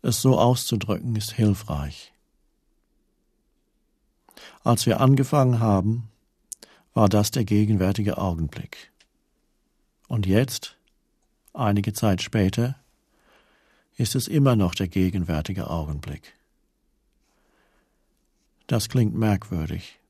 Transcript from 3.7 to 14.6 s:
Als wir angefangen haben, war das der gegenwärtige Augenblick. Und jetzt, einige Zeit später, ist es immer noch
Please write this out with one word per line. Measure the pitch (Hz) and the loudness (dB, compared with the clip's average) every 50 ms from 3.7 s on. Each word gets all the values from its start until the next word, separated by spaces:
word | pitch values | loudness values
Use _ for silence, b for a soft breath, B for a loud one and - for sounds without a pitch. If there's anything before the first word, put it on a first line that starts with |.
| _ _ _ _ _ _ _ _ _ _ _ _ B B B B B B B | _ _ _ _ _ _ _ _ _ _ _ _ B B B B B B B
Als | - 120 - - | 0 2 2 2
wir | 120 110 - | 0 2 4
angefangen | 131 131 139 135 135 - - 147 135 127 123 117 | 4 4 6 4 4 2 2 2 4 4 2 2
haben, | 117 110 101 98 90 104 113 120 113 110 _ _ _ _ _ _ _ _ - _ B B B B B B _ | 2 2 2 2 2 0 -2 -4 -6 -12 _ _ _ _ _ _ _ _ -20 _ B B B B B B _
war | - 110 98 | 2 2 4
das | 98 104 104 - | 4 2 0 0
der | - - 113 | -2 -4 -2
gegenwärtige | 101 104 104 107 104 110 95 92 95 98 95 101 101 - - | 0 2 2 2 2 2 2 2 0 0 0 -2 -2 -2 -2
Augenblick. | - 95 85 82 82 73 - - - - - - - _ _ _ _ _ _ _ _ _ _ _ _ _ _ _ _ _ _ _ _ _ _ _ _ _ | -4 -4 -2 -2 -4 -6 -6 -10 -14 -14 -16 -20 -20 _ _ _ _ _ _ _ _ _ _ _ _ _ _ _ _ _ _ _ _ _ _ _ _ _
Und | - 110 98 | -4 -2 0
jetzt, | 92 95 107 135 127 - - - - _ _ _ _ _ _ _ _ _ _ _ _ _ _ _ _ _ | 2 2 2 2 0 -4 -10 -12 -14 _ _ _ _ _ _ _ _ _ _ _ _ _ _ _ _ _
einige | - 127 104 101 101 98 - 104 | -4 -2 0 0 0 0 -2 -4
Zeit | - - 107 95 90 | -2 0 0 0 0
später, | - - - 110 98 95 - - 117 123 135 _ _ _ _ _ _ b b b b b b b b b b b b b b b b b b | -4 -4 0 2 2 2 2 0 -2 -2 -4 _ _ _ _ _ _ b b b b b b b b b b b b b b b b b b
ist | - 120 - - | -4 -4 -2 -2
es | 135 120 - | -4 -4 0
immer | - 156 139 135 120 | 0 2 4 4 4
noch | 110 | 4